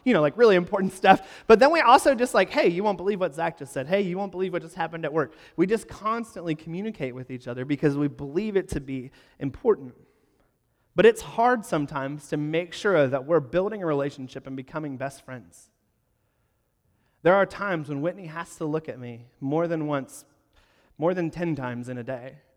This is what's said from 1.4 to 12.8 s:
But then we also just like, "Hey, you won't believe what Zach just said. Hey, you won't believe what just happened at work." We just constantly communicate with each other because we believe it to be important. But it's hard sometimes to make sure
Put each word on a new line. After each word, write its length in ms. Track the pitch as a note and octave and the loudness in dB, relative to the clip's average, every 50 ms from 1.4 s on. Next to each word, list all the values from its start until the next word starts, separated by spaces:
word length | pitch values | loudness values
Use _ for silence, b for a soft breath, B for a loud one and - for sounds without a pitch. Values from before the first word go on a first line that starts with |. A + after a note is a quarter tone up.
| B - | B 6
But 100 | A3+ G#3 | 8 8
then 120 | B3 D4 | 8 6
we 100 | E4 E4 | 6 6
also 320 | C4+ A#3 B3 D4 - D#4 C4+ | 6 8 8 8 8 6 2
just 220 | A3 B3 B3+ - | 4 2 2 2
like, 160 | G#3+ F#3+ - | 2 2 2
"Hey, 160 | - D4 B3+ G3+ | 2 2 2 2
you 160 | E3+ F3 G#3 | 2 0 0
won't 140 | G#3+ G3 E3 | -2 -2 -2
believe 220 | F3 G3 G#3 F#3 | -2 -2 -2 -2
what 140 | F#3 E3+ C#3+ | -2 -4 -2
Zach 240 | D#3 E3 E3 - - | -4 -4 -4 -4 -6
just 160 | C#3+ C3 - | -12 -10 -8
said. 140 | C#3 C3 D3 | -8 -4 0
Hey, 140 | F#3 G3+ | 0 0
you 160 | G3+ F3 F3 F#3 | 0 0 -4 -6
won't 140 | G3+ G3 | -6 -6
believe 220 | F3+ F3+ F#3+ F#3+ F3 | -6 -4 -4 -4 -4
what 80 | E3+ | -6
just 140 | D#3 E3 - | -8 -8 -8
happened 280 | F#3 E3 D#3+ E3 E3 D#3+ | -6 -6 -6 -6 -6 -6
at 100 | D3 D3 | -4 -2
work." 200 | D#3+ C#3+ B B B B B B | -2 -2 B B B B B B
We 100 | - F3+ | -2 0
just 220 | F#3 A3 A3 - - | 0 0 -2 -4 -8
constantly 680 | - - - G#3+ A3+ A#3 A#3 - - G3 E3+ E3+ D#3 | -16 -10 -6 -6 -6 -6 -6 -10 -12 -10 -6 -6 -6
communicate 600 | D3+ - E3 E3 F3+ G3+ A3 G#3+ - D3+ B2+ A#2+ | -6 -8 -10 -10 -8 -8 -8 -8 -8 -8 -8 -8
with 160 | B2+ B2+ - | -10 -12 -12
each 160 | C3 B2 - B2 | -12 -12 -10 -10
other 180 | A#2+ B2+ C3 | -10 -8 -6
because 320 | D3 D3 C#3 - D3 C#3 C#3+ | -4 -2 0 0 0 0 0
we 100 | D3 C#3+ | -2 -2
believe 480 | - - C#3+ C#3 C#3+ F3+ G#3+ A3 G3 | -4 -6 -12 -8 -6 -4 -4 -2 -2
it 140 | F#3+ E3+ - | -2 -2 -2
to 100 | - D3+ | -6 -8
be 300 | C#3 C3+ C3+ C3 B2 C#3 b b b b b - | -8 -8 -8 -8 -10 -12 b b b b b -10
important. 560 | - C#3 - - - A#3+ G3+ - C3+ B2+ - _ _ _ _ _ _ _ _ _ _ _ _ _ _ _ _ _ _ _ - | -8 -8 -8 -2 0 2 2 2 -2 -10 -20 _ _ _ _ _ _ _ _ _ _ _ _ _ _ _ _ _ _ _ 2
But 120 | - F#3+ A3+ | 6 6 6
it's 140 | A3 - | 6 4
hard 440 | - - - - A#3 B3 B3 A#3 G3 | 0 -8 -2 2 2 4 2 2 0
sometimes 640 | - - D#3 D3 C#3 D#3 C#3 C3+ C3+ D3 D3+ - - | -2 -2 -2 -2 -2 -4 -6 -6 -6 -8 -10 -8 -6
to 100 | E3 D3+ | -4 -4
make 340 | D3 D3+ D#3 E3 F3+ E3+ | -2 -2 -2 -4 -4 -6
sure 360 | - - | -6 -4